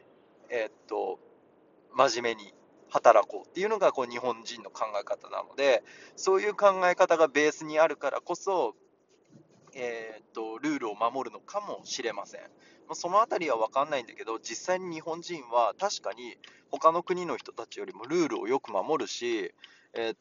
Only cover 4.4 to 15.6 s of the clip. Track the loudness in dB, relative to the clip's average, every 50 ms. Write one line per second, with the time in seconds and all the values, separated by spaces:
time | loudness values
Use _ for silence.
4.4 | -6 -12 -12 -12 -12 -10 -8 -6 -6 -4 -4 -4 -4 -4 -6 -8 -8 -10 -10 -10
5.4 | -10 -8 -4 2 4 4 4 4 2 -4 -18 -20 -20 -20 -14 -4 2 2 2 4
6.4 | 2 0 2 4 6 6 6 6 4 4 4 4 4 6 6 6 4 4 4 4
7.4 | 4 4 2 0 -6 0 4 4 4 4 4 0 -4 -2 -2 -4 -4 -4 -6 -4
8.4 | -2 -2 0 0 0 -2 -4 _ _ _ _ _ _ _ _ _ _ _ -20 -20
9.4 | -20 _ _ _ _ _ -12 -8 -8 -6 -6 -8 -10 -12 -14 -18 _ _ -10 -8
10.4 | -8 -8 -6 -6 -4 -4 -2 -2 -4 -4 -2 0 -2 0 0 -2 -6 -6 -10 -16
11.4 | -12 -10 -8 -8 -6 -8 -10 -12 -10 -10 -8 -4 -4 -4 -4 -6 -10 -12 -14 -18
12.4 | -18 -20 _ _ _ -20 -20 _ _ -14 -10 -8 -4 0 2 2 2 2 0 -2
13.4 | 0 0 0 0 0 0 0 0 0 0 -2 -4 -4 -6 -12 -12 -8 -6 -6 -6
14.4 | -6 -10 -12 -6 -4 -2 -2 -2 -2 -6 -10 -8 -8 -8 -8 -8 -8 -10 -10 -10
15.4 | -6 0 2 4